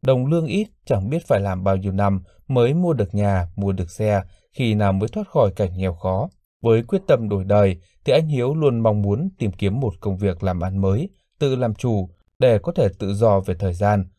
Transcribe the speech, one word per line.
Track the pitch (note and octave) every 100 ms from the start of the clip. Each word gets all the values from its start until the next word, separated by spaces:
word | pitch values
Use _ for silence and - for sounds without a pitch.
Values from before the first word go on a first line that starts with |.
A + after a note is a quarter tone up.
đồng | - C3 B2+
lương | E3+ D#3+
ít, | G3 G#3+ _ -
chẳng | A2+ G2
biết | D#3+ -
phải | A2
làm | G2 F#2
bao | F#2+ G2
nhiêu | G2
năm | F#2+ G2+ G2 - _ _
mới | B2+ A#2+
mua | D3+ F3+
được | C#3+ G2+ G2+
nhà, | G2+ G2 F2 -
mua | G2
được | F#2+ F2
xe, | - G#2+ G2+ F#2 - _
khi | - B2 G#2+
nào | G#2
mới | F#2+ G#2+
thoát | - G#3
khỏi | D#3 A2 -
cảnh | G2 F#2
nghèo | F#2
khó. | E2+ F#2 F#2 D3 _ _ _
Với | A2+ A2+
quyết | A#2 F#3+ -
tâm | C3+ A2
đổi | G2+
đời | F#2+ G#2 G2+ F2 _ _ -
thì |
anh | B2+ D#3+
Hiếu | C#3+ B2 D#3
luôn | D3 A#2
mong | A2+ G#2
muốn | G2+ G#2 F#3 -
tìm | A2
kiếm | F2+ G2+ G#2+
một | C3+ F2
công | G#2+ F#2
việc | G2 F2
làm | F#2+ F2+
ăn | F#2 G2
mới, | F#2+ G2 F#3 _ _ _
tự | C#3+ C3
làm | A#2+
chủ | G#2+ B2+ G#2+ F2+ _ _ _
để | B2+ A2
có | -
thể | F3 A#2 -
tự | G2
do | G2+ A2+ G2
về | F#2+ F2
thời | G2
gian | F2 G2+ G#2 F#2